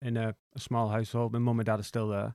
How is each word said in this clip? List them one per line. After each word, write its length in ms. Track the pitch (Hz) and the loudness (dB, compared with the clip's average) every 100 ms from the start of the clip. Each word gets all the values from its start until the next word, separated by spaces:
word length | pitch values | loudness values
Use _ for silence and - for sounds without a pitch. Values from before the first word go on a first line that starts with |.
in 140 | 127 117 | -2 0
a, 180 | 110 - _ | -2 -4 _
a 60 | - | -12
small 280 | - 117 110 | -2 0 2
household. 440 | 110 110 120 117 | 0 0 0 0
My 60 | 117 | 2
mum 220 | 120 117 | 2 2
and 60 | 113 | 2
dad 120 | 107 | 0
are 60 | |
still 240 | 101 117 107 | 0 -2 0
there. 260 | 101 107 | 0 -2